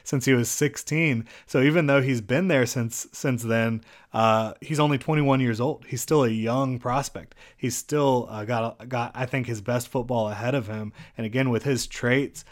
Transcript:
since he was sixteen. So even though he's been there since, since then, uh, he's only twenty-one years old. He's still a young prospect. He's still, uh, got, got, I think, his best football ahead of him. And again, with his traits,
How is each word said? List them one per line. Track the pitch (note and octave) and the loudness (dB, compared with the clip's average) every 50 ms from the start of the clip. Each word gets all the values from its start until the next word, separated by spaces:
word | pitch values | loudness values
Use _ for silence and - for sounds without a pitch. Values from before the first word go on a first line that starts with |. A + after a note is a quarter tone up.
| - | -8
since | - - C3+ - | -4 -4 0 2
he | C3+ C3 | 4 4
was | A#2+ A#2+ - | 4 4 2
sixteen. | - - D3+ C#3+ - - - - D3+ D#3+ E3 D#3 B2+ A2+ G#2+ - - - - | 0 0 -2 -2 -2 -6 -6 -2 0 0 2 2 0 -2 -4 -8 -14 -20 -10
So | - - C#3 | -2 2 4
even | C3 D3 D#3 F3 D#3 | 4 4 4 4 4
though | C#3+ C#3 C#3 | 4 4 4
he's | B2+ C3+ C3 A#2+ | 4 2 0 -2
been | G#2 - B2 D3 F#3+ | -2 0 0 2 2
there | F#3+ D#3+ C3+ B2 | 2 4 2 2
since, | A#2+ - B2+ A#2 A2+ - - - - | 2 0 -2 -4 -4 -6 -8 -10 -12
since | - - - C#3+ B2+ A#2+ A#2 | -10 -4 -2 -2 -2 -2 0
then, | A2+ A2+ A2+ A2+ A2+ A2+ A2 - - - - - _ - | 0 2 2 2 0 -2 -4 -6 -12 -20 -20 -18 _ 0
uh, | - A2+ A2+ A2 A2 A2 G#2+ - - | 2 4 4 4 4 2 -2 -6 -10
he's | - - D#3 D3 | -8 -4 0 2
only | D3+ D3 C#3+ | 2 2 2
twenty-one | C3+ - - D#3 D3+ D3 C#3 C3+ C3+ | 0 0 0 0 2 4 4 2 2
years | C3 A#2+ A2+ G#2+ | 2 0 0 0
old. | A#2+ D3 D3+ - - | 0 -2 -2 -6 -8
He's | - - A#2 | -10 -8 -8
still | - - D#3+ D3 C3 | -2 2 4 4 4
a | A#2 | 4
young | A2 A2 A2 A2+ A#2+ C3 C#3 C3 B2+ B2 | 2 0 0 0 0 0 0 -2 -2 -4
prospect. | - B2 B2 C#3 C3+ - - - D#2+ - - - - - _ | -4 -2 -2 -2 -4 -4 -8 -14 -16 -16 -20 -20 -20 -20 _
He's | _ - B2 B2 | _ -4 -4 -4
still, | - - - D3 D3 C#3+ C3+ C3 B2 A#2 - | -6 -4 -2 0 2 4 4 2 2 0 -4
uh, | G#2+ G#2+ G#2+ | -8 -8 -6
got, | G#2 B2 A#2 A2+ A#2 - - A2+ | -4 -2 -2 -2 -4 -6 -10 -10
got, | B2 B2+ A#2+ A#2+ B2+ - | -6 -4 -4 -4 -6 -6
I | B2+ C3 | -6 -4
think, | B2 - C3+ A#2+ | -2 -2 -4 -2
his | A#2+ A#2 G#2+ | -4 -6 -6
best | G2+ - A#2+ B2 A#2+ - | -4 -2 -2 -2 -2 -4
football | - B2+ A#2 A#2+ B2+ A#2 A2 G#2+ | -4 -4 -4 -2 0 0 0 -2
ahead | G#2 G2+ A2+ B2 C3+ | -4 -4 -4 -2 -2
of | C#3 A2 | -2 -2
him. | G2+ G#2+ G#2+ G#2+ G#2+ - - - - _ | -4 -6 -8 -8 -10 -12 -14 -20 -16 _
And | - A2+ | -8 -8
again, | A2 G#2+ C3 C3+ C3 | -4 -2 0 0 2
with | A#2+ A2 - | 0 0 0
his | C#3 B2+ A#2+ - | 0 -2 -2 -2
traits, | - - - - A#2+ B2+ C#3 C#3 - - - - - | -6 -6 -4 0 2 2 2 0 -2 -6 -14 -20 -20